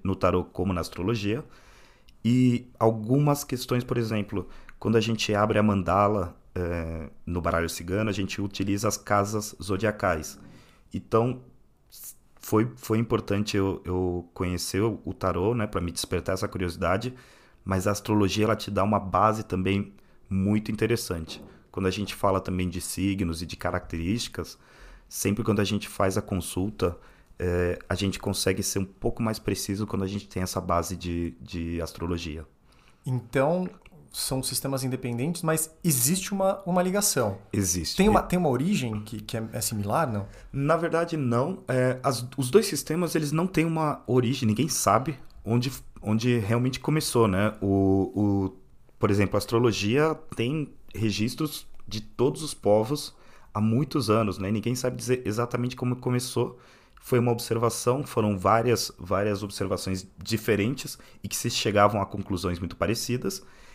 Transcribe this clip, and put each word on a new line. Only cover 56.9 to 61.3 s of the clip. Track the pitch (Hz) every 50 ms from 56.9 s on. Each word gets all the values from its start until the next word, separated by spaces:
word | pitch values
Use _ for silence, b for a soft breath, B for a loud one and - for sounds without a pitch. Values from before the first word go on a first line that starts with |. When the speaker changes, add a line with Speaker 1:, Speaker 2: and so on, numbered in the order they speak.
| b b
Speaker 1:
Foi | - - 131 123
uma | 117 123
observação, | 117 113 - - 113 113 117 117 110 - - 123 123 139 147
foram | - - 120 107 107 104 95
várias, | 92 95 107 113 113 123 117 101 - - - -
várias | - 87 95 92 104 107 101 95
observações | 104 98 - - 98 95 98 90 - 95 92 92 - - - - -
diferentes | - 110 110 - - 107 101 98 110 95 - - - - - B B B B B
e |
que | 98